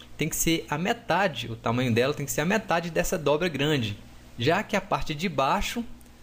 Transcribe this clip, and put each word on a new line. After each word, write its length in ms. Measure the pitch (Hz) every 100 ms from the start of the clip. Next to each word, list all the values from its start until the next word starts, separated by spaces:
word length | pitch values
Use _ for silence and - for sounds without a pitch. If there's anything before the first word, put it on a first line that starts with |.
| - -
tem 100 | 151
que 80 | -
ser 300 | - 165 -
a 80 | 147
metade, 720 | 185 233 - 165 202 131 117
o 60 | 117
tamanho 380 | 120 117 131
dela 200 | 117 127
tem 120 | 147 143
que 60 |
ser 100 | -
a 40 | 156
metade 440 | 214 202 170 170
dessa 280 | 160 175 185
dobra 300 | 143 151 180
grande, 500 | 139 143 151 110 101 - - - -
já 240 | 120 175
que 120 | 214 202
a 60 |
parte 340 | - 143 - 151
de 140 | 190
baixo 560 | 139 135 185 - - 233 - - -